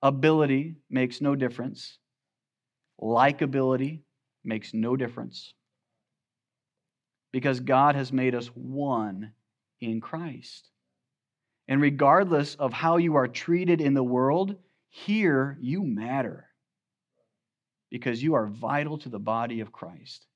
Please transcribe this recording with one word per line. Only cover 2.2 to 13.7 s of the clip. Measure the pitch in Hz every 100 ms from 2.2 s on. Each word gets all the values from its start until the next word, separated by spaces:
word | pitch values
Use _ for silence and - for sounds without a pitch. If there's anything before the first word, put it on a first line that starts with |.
| _ _ _ _ _ _ _ _
Likability | 110 117 135 147 147 135 131 127 135 160 _ _ _ _
makes | - 110 -
no | 110 113 127
difference. | 123 117 123 - - _ _ _ _ _ _ _ _ _ _ _ _ _ _ _ _ _ _
Because | 131 135 127
God | 127 131 143 143
has | 127
made | 131 127
us | 123 120
one | 120 127 135 143 123 107 95 107 _ _ _ _ _
in | 117 113
Christ. | 113 160 165 123 123 - _ _ _ _ _ _ _ _ _ _ -
And | 135
regardless | 143 143 143 165 196 160 147 -
of | 135
how | 117 165 170
you | 170 151
are | 127
treated | 123 - 170 180